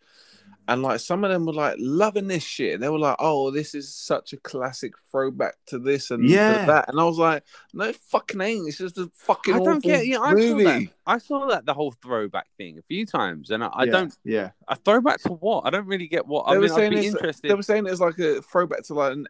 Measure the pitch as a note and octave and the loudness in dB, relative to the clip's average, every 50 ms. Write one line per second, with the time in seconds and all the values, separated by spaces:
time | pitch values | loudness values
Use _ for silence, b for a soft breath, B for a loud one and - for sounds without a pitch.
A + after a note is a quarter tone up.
0 | b b b b b b b b b b b b _ - A#2+ B2 C3 C3 A2+ A#2 | b b b b b b b b b b b b _ -2 -2 0 0 -2 -2 -4
1 | - - F3 G3 G3+ G3 F#3 F3 E3 D#3+ D3+ D#3 D3 C3 - - A2+ C3 D3 F3 | -2 -4 -2 -2 0 0 0 0 -2 -4 -2 -2 -2 -2 -2 -4 -4 -2 0 2
2 | G#3 A3 G3 G#3 G3 G3 F#3 D#3+ - - - - C3 F2+ D2+ F#2 B2 D3 D#3 D#3 | 0 0 0 -4 -4 -2 -4 -4 -4 -8 -6 -4 -4 -4 -2 -2 -4 -4 -2 0
3 | D3+ C#3 B2+ - C#3+ D#3+ D3+ C#3 C3+ C3+ C3+ D3+ D3+ - - C#3+ C#3 - - - | 0 0 0 0 0 0 2 2 0 -2 -2 -4 -6 -6 -10 -12 -12 -12 -16 -16
4 | - - E3 - - - - C3+ - - - C3+ B2+ C3 C3 - - A#2 - _ | -6 -4 -4 -4 -4 -10 -16 -16 -16 -12 -8 -8 -8 -8 -8 -10 -12 -12 -14 _
5 | _ _ - C3+ C3+ C3+ B2+ B2+ B2 - - _ _ - - B2 B2 C3+ C#3+ C#3 | _ _ -4 -2 -2 -2 -2 -2 -4 -4 -4 _ _ -12 -10 -4 0 0 0 0
6 | - - B2 A#2+ B2 B2+ F3 G3+ G#3+ G#3+ A3 G#3+ F#3+ D3 D3+ D3+ - - C3+ D#3 | -2 -4 -2 2 6 6 6 6 6 4 4 4 4 4 4 6 4 4 2 4
7 | E3 E3+ E3 E3 E3 E3 D#3 C#3+ - b b b b b - E3 G3+ A3+ - - | 2 2 2 2 2 2 2 0 -4 b b b b b -8 -6 -4 -4 -4 -8
8 | - - - G#3+ - - - G3 F#3+ G#3+ A3+ G#3+ E3 D3 C#3+ - F#3 F3+ - F#3+ | -6 -2 -2 -2 -2 -4 -6 -4 -2 -2 -2 -4 -6 -8 -8 -8 -10 -10 -8 -8
9 | F#3 F3 - - - - - - - - - - F#3 - E4 D4 - - D#4 C4+ | -10 -10 -12 -8 0 0 0 2 2 2 2 4 4 4 2 2 4 2 2 4
10 | A3+ B3+ C4 A3 A#3 D4 F#4+ G#3 A3+ A#3+ A3+ G#3+ G3+ F3 C3+ A#2 G#2 F2 - _ | 2 2 0 0 2 4 4 6 6 4 4 4 4 4 4 2 -2 -6 -10 _
11 | _ E3+ G#3 A#3+ - - D4 C#4 C#4 C4+ A3 D#3 A2+ D3+ C#3 C#3+ D3+ C#3 B2 _ | _ -2 -2 -2 -2 -4 -4 -2 0 0 0 0 0 -4 -2 -2 -2 -4 -4 _
12 | - B2 B2 A2 G#2+ G2 G2 F2+ - - _ - G2+ E2+ D#2 D#2+ - _ D#3 F#3+ | -8 -4 -2 -2 -2 -2 -6 -8 -10 -10 _ -16 -16 -14 -14 -18 -12 _ -6 -6
13 | A3+ G3+ - C#3+ G#2+ F#2 E2+ D2+ C#2 - G#2+ A2+ A#2 G2 - - C3 A#2+ A#2 F#3 | -6 -4 -2 -2 -2 -2 -4 -8 -6 -6 -4 -4 -4 -4 -2 0 2 2 2 2
14 | F#3 D3+ - _ _ A2 A2 G#2+ F#2+ F#2 - _ _ - A#2 - _ G3+ G#3 B3 | 0 -2 -8 _ _ -4 -2 -2 -4 -6 -10 _ _ -8 -8 -2 _ 4 4 4
15 | A#3 D4 B3+ - - - F3+ D#3+ E3 G#3+ A3 E3 - B2+ D#3+ G3 G#3 F#3 G3 F#3 | 4 2 0 0 -2 -6 -6 -4 -2 -2 -2 0 0 0 -2 -2 -4 -4 -6 -6
16 | F3 D3+ D#3+ E3 - C#3 D3 C#3+ - - F#3 G3 G3+ G#3 - A3+ G#3+ G#3+ G#3+ G#3+ | -4 -4 -4 -4 -4 -2 -4 -2 2 2 4 4 4 4 4 2 2 2 2 0
17 | G3+ G#3 G#3 - - D#3+ D3 - - G#3+ G3+ G3 G3+ - G#3 G#3+ G#3 F#3 F#3 F3 | 0 0 -2 -2 -4 -4 -6 -4 0 0 0 0 2 0 0 0 0 -2 -2 0
18 | F3+ E3+ E3 F3+ F3 D#3 C#3+ B2+ B2+ - - F3+ F3+ D#3 D#3 - - - D#3 D3 | 0 -2 0 0 0 0 0 -2 -4 -2 0 0 0 0 -4 -8 -8 -6 -2 -2
19 | C#3+ C3+ B2+ D3 C3+ | -2 -2 -2 -4 -10